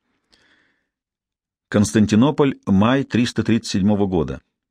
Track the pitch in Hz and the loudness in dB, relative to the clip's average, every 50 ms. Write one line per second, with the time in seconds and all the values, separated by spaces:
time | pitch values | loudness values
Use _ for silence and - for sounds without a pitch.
0 | _ _ _ _ _ _ _ _ _ _ _ _ _ _ _ _ _ _ _ _ | _ _ _ _ _ _ _ _ _ _ _ _ _ _ _ _ _ _ _ _
1 | _ _ _ _ _ _ _ _ _ _ _ _ _ - - 104 104 - - 113 | _ _ _ _ _ _ _ _ _ _ _ _ _ -4 -2 0 0 0 2 0
2 | 104 107 107 104 123 151 151 151 147 139 131 - - - 98 95 104 117 131 139 | 2 2 2 2 2 2 2 0 0 0 -2 -4 -4 0 0 2 2 2 0 -2
3 | 131 - - 110 123 117 - - 104 - 110 113 - - - 101 92 104 104 98 | -2 -2 -2 -2 -2 -2 -2 -4 -2 0 0 -2 -2 -4 -4 -2 0 0 0 0
4 | 104 98 92 85 73 65 65 65 _ _ _ _ _ _ | 0 -2 -2 -2 -2 -4 -6 -12 _ _ _ _ _ _